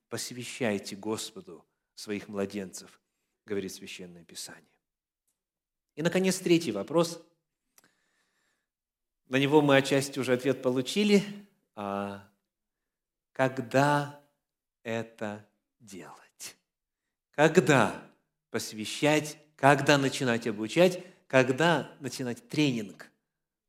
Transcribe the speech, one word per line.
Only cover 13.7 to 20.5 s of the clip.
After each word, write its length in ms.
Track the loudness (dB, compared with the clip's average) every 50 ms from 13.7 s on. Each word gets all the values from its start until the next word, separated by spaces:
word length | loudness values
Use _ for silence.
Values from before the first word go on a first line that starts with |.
| 2 2 4 4 2 0 -2 -4 -10 -18 _ _ _ _ _ _ _ _ _ _ _ _ -10
это 640 | -8 -6 -6 -6 -8 -10 -10 -10 -10 -10 -12 -16 _ _ _ _ _ _ _
делать? 800 | -20 -20 -18 -18 -18 -20 -20 -20 -20 _ _ -18 -18 -18 -20 _ _ _ _ _ _ _ _ _ _ _ _ _ _ _
Когда 720 | 0 2 4 4 4 4 4 4 4 4 4 2 -2 -8 -16 -20 _ _ _ _ _ _ _ _
посвящать, 880 | -8 -8 -8 -8 -10 -10 -10 -8 -4 0 2 2 2 2 0 -4 -14 -16 _ _ _
когда 420 | 2 4 6 6 6 4 4 4
начинать 500 | 4 2 0 -2 -2 -2 0 -2 -2 -2
обучать, 540 | -4